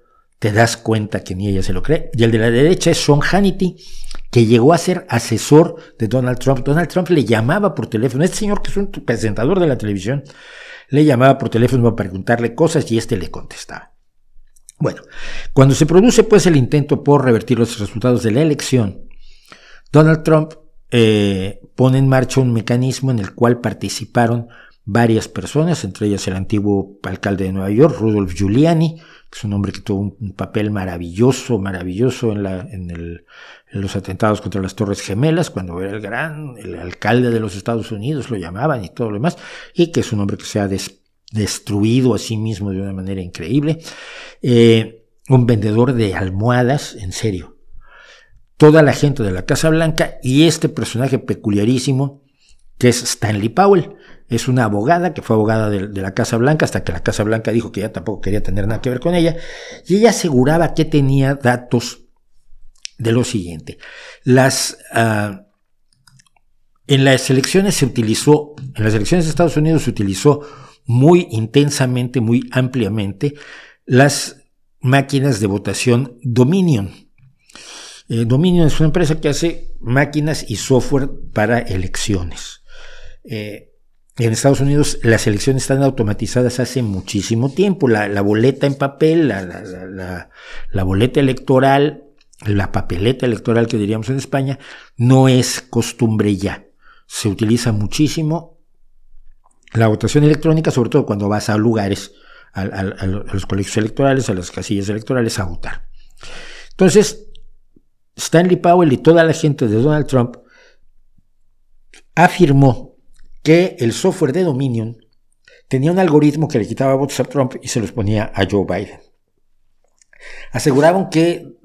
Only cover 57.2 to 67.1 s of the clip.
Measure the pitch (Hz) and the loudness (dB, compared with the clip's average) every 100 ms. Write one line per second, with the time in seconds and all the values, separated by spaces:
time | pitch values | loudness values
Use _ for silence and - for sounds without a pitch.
57.2 | 104 113 110 113 101 98 110 98 95 98 | -2 -2 -2 -2 -2 -6 -8 -8 -8 -6
58.2 | - 104 - 104 101 110 127 123 170 175 | -2 0 0 -2 -2 -2 -4 -4 0 2
59.2 | 165 160 - - - - - 196 226 - | 2 -2 -8 -16 -18 -12 -2 4 4 2
60.2 | 175 127 127 165 156 165 151 151 135 139 | 0 2 2 2 0 0 0 2 2 2
61.2 | 135 139 120 123 - 120 - - _ _ | 2 0 0 -2 -2 -4 -4 -12 _ _
62.2 | _ _ - - - - - - 113 117 | _ _ -20 -20 -20 -18 -18 -6 0 0
63.2 | 117 110 87 80 - - - - - - | 0 -4 -6 -12 -14 -18 -20 -20 -20 -6
64.2 | 131 127 131 - - - - 113 113 107 | 2 4 4 2 -6 -10 -6 0 0 0
65.2 | 104 98 _ _ _ _ _ _ _ _ | -4 -8 _ _ _ _ _ _ _ _
66.2 | _ _ _ _ _ _ - 135 135 | _ _ _ _ _ _ 0 2 4